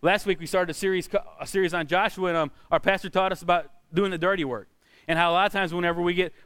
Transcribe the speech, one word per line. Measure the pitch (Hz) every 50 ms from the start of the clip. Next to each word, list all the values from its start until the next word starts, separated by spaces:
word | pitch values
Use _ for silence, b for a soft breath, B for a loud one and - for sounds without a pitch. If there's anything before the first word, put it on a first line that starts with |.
last | b 165 190 208 202
week | 202 185 -
we | 165 151
started | - 185 180 170
a | 151
series | - - 190 185 185 - -
co-, | - - - - - -
a | 147
series | - - 196 190 170 165
on | 175 160
Joshua, | 143 165 180 202 214 - 190 185 180
and, | 170 165
um, | 156 143 - b b b
our | b 160
pastor | - - 190 185 - 185
taught | - 185 190 190
us | 185 - -
about | 175 175 175 151 - - - _ _ -
doing | 170 202 196
the | 185 165
dirty | 170 180 196 190 156
work. | 135 123 107 98 - _ _ b b b b b b
And | 165 160
how | 170 175
a | 170
lot | 175 190
of | 208
times | - 196 196 170
whenever | 165 175 175 175 170 170
we | 175 175 180
get, | 175 180 165 - b b